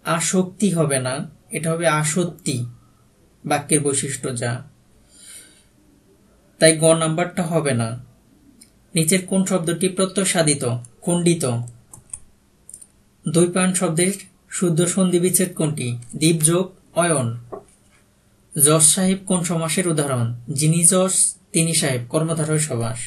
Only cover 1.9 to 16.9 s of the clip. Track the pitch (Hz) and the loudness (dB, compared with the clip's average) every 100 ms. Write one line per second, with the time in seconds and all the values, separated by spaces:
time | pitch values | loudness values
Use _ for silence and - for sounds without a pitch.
1.9 | 151 156 - 170 - - 123 120 - _ | 2 0 0 -2 -4 -6 -6 -6 -12 _
2.9 | _ _ _ _ _ - 143 143 156 143 | _ _ _ _ _ -4 -4 0 0 0
3.9 | 139 135 - 135 123 120 123 - _ _ | -2 -4 -6 -8 -4 -4 -4 -10 _ _
4.9 | _ _ - - - - _ _ _ _ | _ _ -20 -20 -20 -20 _ _ _ _
5.9 | _ _ _ _ _ _ _ 160 160 160 | _ _ _ _ _ _ _ 4 6 4
6.9 | 165 160 160 175 - 165 165 147 120 113 | 4 2 0 -2 -4 -2 0 0 -2 -2
7.9 | 120 - _ _ _ - _ - _ _ | -6 -14 _ _ _ -20 _ -20 _ _
8.9 | 165 160 185 180 190 185 160 165 165 185 | -2 2 0 2 0 2 0 0 -2 -2
9.9 | 185 190 196 190 180 156 143 123 120 - | 0 -2 0 -2 2 2 0 -2 -4 -8
10.9 | - - 175 175 165 131 120 120 - _ | -12 -4 0 2 2 0 -4 -6 -14 _
11.9 | - _ - - _ _ _ _ - - | -20 _ -20 -20 _ _ _ _ -20 -20
12.9 | _ _ _ - 160 175 185 185 185 180 | _ _ _ -2 2 2 2 0 0 -2
13.9 | 160 180 196 - _ _ - 180 156 175 | 0 0 -2 -12 _ _ -2 0 2 0
14.9 | 185 185 175 170 - 180 - 151 147 123 | 2 2 2 2 0 -2 -2 -2 -2 -4
15.9 | 120 - - 156 165 151 175 185 - _ | -6 -10 0 2 4 2 2 0 -8 _